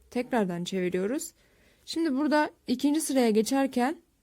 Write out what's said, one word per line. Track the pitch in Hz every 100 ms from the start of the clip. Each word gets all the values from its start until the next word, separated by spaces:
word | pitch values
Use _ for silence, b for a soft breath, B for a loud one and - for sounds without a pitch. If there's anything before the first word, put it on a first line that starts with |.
| _
tekrardan | 247 247 240 190 175
çeviriyoruz. | 175 190 180 180 196 285 - - b b b b -
Şimdi | 320 330 262
burada | 294 302 311 - -
ikinci | 247 285 302
sıraya | 311 269 240
geçerken | 214 220 269 269 254 247 349 _ _